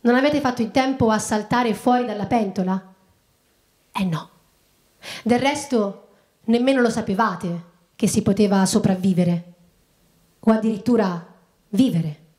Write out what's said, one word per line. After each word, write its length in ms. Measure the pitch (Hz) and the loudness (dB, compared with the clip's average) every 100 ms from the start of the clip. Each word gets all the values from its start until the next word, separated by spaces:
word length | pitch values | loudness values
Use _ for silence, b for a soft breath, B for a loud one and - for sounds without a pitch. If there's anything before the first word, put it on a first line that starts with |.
Non 120 | 233 | 2
avete 260 | 247 285 294 | 2 2 0
fatto 220 | 269 247 | -2 -2
in 80 | 226 | -2
tempo 400 | 269 262 269 226 | 0 0 0 0
a 80 | 214 | 0
saltare 560 | 214 214 214 240 240 | -2 -4 -2 -2 0
fuori 300 | 202 254 247 | 0 0 0
dalla 220 | 226 202 196 | -2 -6 -2
pentola? 680 | 240 196 190 185 190 - _ _ _ _ _ _ _ _ _ _ | -2 -2 -4 -4 -4 -8 _ _ _ _ _ _ _ _ _ _
Eh 140 | - | -6
no. 260 | 185 156 - _ _ _ _ _ _ _ B B | -4 -4 -8 _ _ _ _ _ _ _ B B
Del 160 | 220 240 | -2 0
resto, 680 | 262 294 - 240 202 196 - b b _ | 0 -2 -2 -2 -2 -6 -20 b b _
nemmeno 360 | - 233 254 269 | 0 2 2 2
lo 100 | 240 | 2
sapevate 760 | 233 - 196 226 170 180 170 - _ _ _ | 0 -4 -2 -2 -2 -8 -8 -12 _ _ _
che 100 | 202 | 0
si 160 | 226 | 0
poteva 420 | 202 196 208 196 190 | 0 2 2 4 2
sopravvivere, 880 | 208 - 185 190 180 175 170 - - _ _ _ _ _ _ _ _ | 2 0 0 0 2 2 0 -6 -20 _ _ _ _ _ _ _ _
o 140 | - | 0
addirittura 760 | 220 220 208 - 233 190 175 170 _ _ _ _ | 2 0 -2 0 2 2 -2 -10 _ _ _ _
vivere. 480 | 202 254 165 156 151 _ | 0 2 2 -4 -8 _